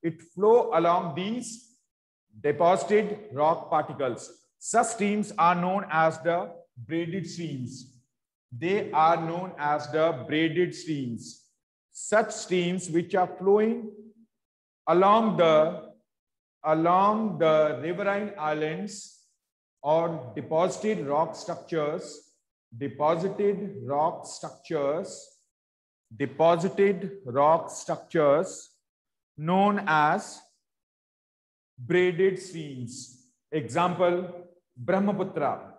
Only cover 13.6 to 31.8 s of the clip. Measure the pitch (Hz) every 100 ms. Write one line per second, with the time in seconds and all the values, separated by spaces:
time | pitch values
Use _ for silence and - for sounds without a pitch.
13.6 | 220 233 220 - - _ _ _ _ _
14.6 | _ _ - 165 196 220 226 170 165 156
15.6 | 156 185 - - _ _ _ _ _ _
16.6 | 156 156 165 180 202 214 220 165 160 156
17.6 | 151 139 151 180 202 202 208 175 156 151
18.6 | 156 160 202 - - - _ _ _ _
19.6 | _ _ 139 160 170 165 - - 139 160
20.6 | 180 - 214 208 139 143 165 - - 170
21.6 | - 165 147 170 - - _ _ _ _
22.6 | _ 117 139 127 147 165 185 - 202 190
23.6 | 202 - 117 143 160 170 - - 160 -
24.6 | - 160 139 156 190 - - _ _ _
25.6 | _ _ _ _ _ 110 139 127 160 170
26.6 | 180 - 196 185 196 - 127 123 143 165
27.6 | 160 - - 160 - 170 147 143 185 -
28.6 | - _ _ _ _ _ _ - 151 185
29.6 | 202 202 - 156 151 185 - - _ _
30.6 | _ _ _ _ _ _ _ _ _ _
31.6 | _ _